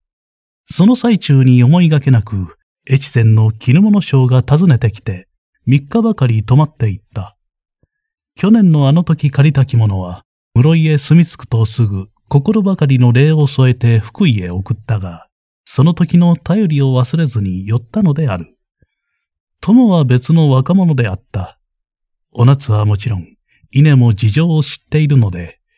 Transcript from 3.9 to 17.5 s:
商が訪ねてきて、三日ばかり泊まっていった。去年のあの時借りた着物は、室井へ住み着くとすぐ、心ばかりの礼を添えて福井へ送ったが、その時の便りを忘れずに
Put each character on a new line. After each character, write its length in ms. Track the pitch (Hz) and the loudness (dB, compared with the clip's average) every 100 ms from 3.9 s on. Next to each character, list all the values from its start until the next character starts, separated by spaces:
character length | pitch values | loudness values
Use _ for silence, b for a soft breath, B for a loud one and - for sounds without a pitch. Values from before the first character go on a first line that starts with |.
| 208 | 0
商 240 | - 135 127 | 0 0 2
が 160 | 127 | 0
訪 240 | - 147 185 | 0 0 2
ね 120 | 120 | 2
て 140 | 110 | 0
き 80 | - | -6
て、 280 | - 92 - _ _ _ | -12 -12 -14 _ _ _
三 220 | - 143 139 | -2 -2 0
日 160 | 233 | -2
ば 120 | 226 | -2
か 120 | 214 127 | -2 -2
り 180 | 110 | -2
泊 120 | 104 131 | 0 0
ま 80 | |
っ 120 | 151 - | 0 -2
て 140 | 110 | -6
い 80 | 101 | -6
っ 20 | _ | _
た。 240 | 110 87 _ _ _ _ _ _ _ _ _ _ | -14 -14 _ _ _ _ _ _ _ _ _ _
去 160 | - 190 | -4 0
年 200 | 226 185 | 2 4
の 160 | 151 135 | 2 2
あ 60 | |
の 100 | 160 | 2
時 280 | 175 160 147 | 0 -2 -2
借 180 | - 147 | 0 0
り 40 | |
た 100 | 139 | 2
着 140 | 131 117 | 0 0
物 200 | 107 95 | 0 -2
は、 260 | 90 90 _ _ _ | -8 -14 _ _ _
室 220 | 117 147 165 | 0 2 2
井 120 | 156 | 0
へ 100 | 151 | -2
住 200 | - 160 | 2 2
み 60 | |
着 140 | 165 - | 2 -4
く 100 | - | -6
と 160 | 113 | -2
す 220 | 110 - 107 | -2 -2 -2
ぐ、 220 | 98 95 _ - | -4 -10 _ -4
心 340 | 143 139 220 | -2 0 -2
ば 140 | 196 185 | 0 -2
か 80 | |
り 140 | 143 131 | 0 2
の 140 | 123 | 2
礼 200 | 120 151 | 2 2
を 140 | 156 143 | 2 0
添 240 | - 127 | 0 0
え 40 | |
て 240 | 123 117 113 | 0 0 0
福 300 | - - 185 | -2 -4 -2
井 140 | 107 | -2
へ 80 | 90 | -4
送 240 | 90 98 | -8 -6
っ 20 | 113 | -8
た 220 | - 110 | -6 -8
が、 300 | 92 85 _ _ _ _ | -8 -14 _ _ _ _
そ 200 | - - | -12 -2
の 100 | 151 | 0
時 240 | 170 175 175 | 0 0 2
の 160 | 175 | 2
便 340 | 165 - 196 196 | 0 -2 -2 0
り 140 | 143 | 0
を 60 | 135 | 0
忘 280 | 127 127 160 | 0 -2 -2
れ 100 | 151 | -4
ず 140 | 110 | -4
に 260 | 98 | -6